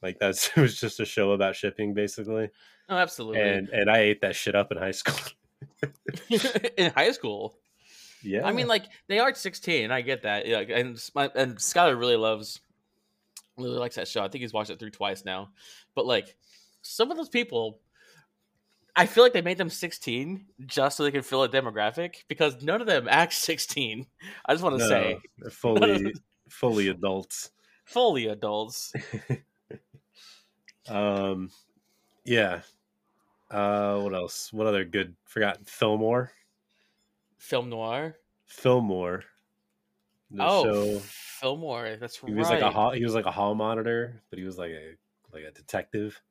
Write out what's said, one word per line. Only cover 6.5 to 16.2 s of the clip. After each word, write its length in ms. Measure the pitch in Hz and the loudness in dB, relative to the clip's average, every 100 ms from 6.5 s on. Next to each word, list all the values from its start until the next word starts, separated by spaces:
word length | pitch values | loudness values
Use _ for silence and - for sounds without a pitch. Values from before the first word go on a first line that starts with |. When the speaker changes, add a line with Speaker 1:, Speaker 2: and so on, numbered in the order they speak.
| 226 240 214 | 0 -2 0
Speaker 2:
In 140 | 175 | 2
high 200 | - 175 | 4 2
school? 440 | 269 120 101 107 _ _ _ _ - - - | 2 -6 -6 -8 _ _ _ _ -20 -20 -16
Speaker 1:
Yeah. 240 | 208 196 139 | -4 -2 0
Speaker 2:
I 60 | |
mean, 160 | 226 247 | 0 2
like, 180 | 220 196 - _ | 0 0 -20 _
they 100 | 202 | 2
are 140 | 254 | 2
sixteen, 560 | 262 190 180 - 165 110 | 0 -8 -8 -2 0 2
I 120 | 127 | -2
get 220 | 123 135 | -2 -2
that. 220 | 110 104 - | 0 -2 0
Yeah, 140 | 113 | 0
and 380 | 98 110 123 117 | 0 -2 -2 -6
s-, 140 | - - | -8 -2
my, 160 | 139 127 | -2 0
and 200 | 135 113 | -2 -2
Skylar 420 | - 180 175 127 | -2 4 4 4
really 180 | 123 117 | 2 4
loves, 440 | 110 110 107 - _ _ _ _ _ _ _ - _ - | 4 0 -6 -16 _ _ _ _ _ _ _ -20 _ -10
really 200 | 123 123 | -6 -4
likes 180 | 120 - | -4 -6
that 120 | 87 | -6
show. 160 | 117 | -2
I 40 | 98 | -4
think 120 | 127 | -6
he's 120 | 123 | -6
watched 160 | 107 107 | -4 -4
it 100 | 95 | -8
through 120 | 110 | -14
twice 340 | - 101 98 98 | -6 -4 -4 -6
now. 260 | 92 98 _ - - _ - | -8 -8 _ -20 -20 _ -4
But, 100 | 123 | 2
like, 300 | 117 | 0